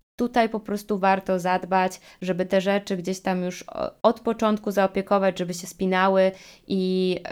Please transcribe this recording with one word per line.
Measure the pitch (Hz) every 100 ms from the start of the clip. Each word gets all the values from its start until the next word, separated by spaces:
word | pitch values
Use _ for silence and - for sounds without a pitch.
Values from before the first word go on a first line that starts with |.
| _ -
tutaj | 240 247 226
po | 220
prostu | - 202 - 202
warto | 190 190 190 185
zadbać, | 180 185 185 190 185 - - -
żeby | 180 175 185
te | 196
rzeczy | 185 202 202 190
gdzieś | 180 185
tam | 190 185
już | 180 180 -
o-, | - - -
od | 220 233
początku | 233 220 220 214 208
zaopiekować, | 196 190 196 190 202 190 180
żeby | 175
się | 175 190
spinały | - 190 185 190 190 190 190 - - -
i | 190 185 185 185 180 180